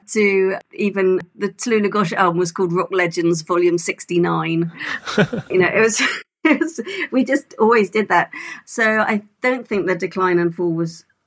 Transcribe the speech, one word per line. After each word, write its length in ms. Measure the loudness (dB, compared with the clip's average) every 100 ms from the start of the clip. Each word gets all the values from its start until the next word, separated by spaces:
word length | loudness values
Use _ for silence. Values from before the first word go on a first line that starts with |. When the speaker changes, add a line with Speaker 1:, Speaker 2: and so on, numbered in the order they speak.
| -6
Speaker 1:
to 460 | 0 2 4 0 -2 -10
even 480 | -4 -4 0 0 0 -2
the 140 | -6 -8
Tallulah 420 | -6 -2 0 0
Gosh 220 | 0 -2
album 260 | 2 2 2
was 140 | -2
called 220 | 0 0
Rock 160 | 0 0
Legends 500 | 0 0 0 0 0
Volume 360 | 0 2 2 2
sixty-nine. 920 | -2 -8 -2 0 0 0 -2 -2 -2 -6 -10 -10 -6 0
Speaker 2:
<laughs> 320 | 0 -2 -2
Speaker 1:
You 100 | 2
know, 80 | 2
it 60 | 4
was, 220 | 2 2 -2 -4
<laughs> 200 | -12 _
it 160 | 0 2
was, 220 | 0 -6 -10 -6 -2
we 140 | 0
just 300 | 0 -2 -4 0
always 320 | 4 4 2
did 200 | 0 2
that. 220 | 2 0 -6 -16 -16 -12
So 180 | -2 0 2
I 220 | 0 -2 -4 _
don't 240 | -2 -2 -2
think 220 | -2 0
The 80 | -2
Decline 440 | -4 -2 2 2
and 140 | 0
Fall 200 | 0 -2
was 320 | 0 -4 -6 -20 _